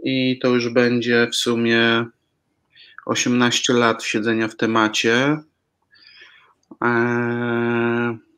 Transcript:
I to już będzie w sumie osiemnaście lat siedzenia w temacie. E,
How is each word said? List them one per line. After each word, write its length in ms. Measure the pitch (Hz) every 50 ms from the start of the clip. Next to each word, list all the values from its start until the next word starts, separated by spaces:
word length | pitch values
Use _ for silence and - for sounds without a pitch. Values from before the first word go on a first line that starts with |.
| -
I 340 | 131 131 131 131 131 127 127 -
to 60 | 127
już 200 | 123 123 117 120
będzie 580 | 117 127 123 120 123 120 113 120 120 117 117 117 -
w 40 |
sumie 720 | - - 123 117 113 117 117 117 117 117 117 117 113 113 117 - _ _ _ _ _ _ _ _ _ _ _ _ - - - - - -
osiemnaście 680 | - 117 - - 127 123 123 123 120 117 - - - 127
lat 300 | 120 120 113 113 - -
siedzenia 460 | - - 110 104 117 113 113 113 110
w 80 | -
temacie. 800 | - 120 113 113 113 110 107 107 - - 113 117 123 135 143 151 156 - - _ _ _ _ _ _ _ _ _ - - - - - - - - - _ _ _ _ _ _ - - 120
E, 1300 | 120 120 117 120 120 120 120 120 120 120 120 120 120 120 120 120 117 117 117 117 117 117 120 120 120 113 110 - _ _